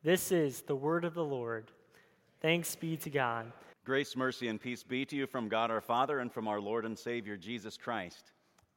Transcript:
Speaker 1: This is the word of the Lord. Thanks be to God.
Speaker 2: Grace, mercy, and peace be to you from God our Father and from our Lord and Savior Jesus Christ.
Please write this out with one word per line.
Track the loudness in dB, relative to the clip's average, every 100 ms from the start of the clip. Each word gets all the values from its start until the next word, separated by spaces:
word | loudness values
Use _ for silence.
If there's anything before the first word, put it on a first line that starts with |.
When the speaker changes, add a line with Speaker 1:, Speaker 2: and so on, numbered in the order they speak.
Speaker 1:
This | 4 4 4
is | 4 4 0
the | -2 0
word | 2 2 0
of |
the | -2
Lord. | -2 -2 -2 -6 -8 -20 _ -20 _ _ _ _
Thanks | 2 4 2 -4
be | -2 -2
to | 0
God. | 2 2 0 -6 -12 -20 -16 0
Speaker 2:
Grace, | 0 2 0
mercy, | 0 0 -2
and | -2
peace | -4 -8
be | -4 -2 -2
to | -2
you | -2
from | -2 0
God | 2 2
our | 0
Father | 2 4 4 2
and | -2
from | -4 -2
our | 0
Lord | 0 -2 -2
and | -4
Savior | -4 -4 -4 -8
Jesus | -6 -8 -8 -10
Christ. | -4 -4 -4 -10 -20 _ _ _ _